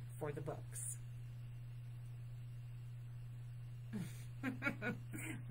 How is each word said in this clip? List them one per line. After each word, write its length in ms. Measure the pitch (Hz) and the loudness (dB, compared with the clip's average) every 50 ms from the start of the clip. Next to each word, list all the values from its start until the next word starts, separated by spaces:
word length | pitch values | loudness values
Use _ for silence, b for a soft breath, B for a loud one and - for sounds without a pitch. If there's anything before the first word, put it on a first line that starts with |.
| - - - - | -2 -2 -2 2
for 140 | 151 151 147 | 2 2 4
the 80 | 151 | 4
books. 580 | 143 - 143 - - - - - - - - - - | 2 2 2 2 0 -2 0 0 0 0 0 0 -2
<laughs> 4000 | - - - - - - - - - - - - - - - - - - - - - - - - - - - - - - - - - - - - - - - - - - - - - - - - - - - - - - - - - - 208 170 - - - - - - - - 269 - - - 285 - - - 233 - - - - - - - - - - - - | -2 -2 -2 -2 -2 -2 -2 -2 -2 -2 -2 -4 -4 -4 -4 -4 -4 -4 -4 -4 -4 -4 -2 -2 -2 -2 -2 -2 -2 -2 -2 -2 -2 -2 -2 -2 -2 -2 -2 -2 -2 -4 -4 -4 -4 -4 -4 -4 -4 -2 -2 -2 -2 -4 -4 -2 0 2 2 2 2 0 0 -2 -2 -2 2 2 2 4 6 6 6 6 6 6 4 4 4 2 -2 0 0 0 0 0 0 0 2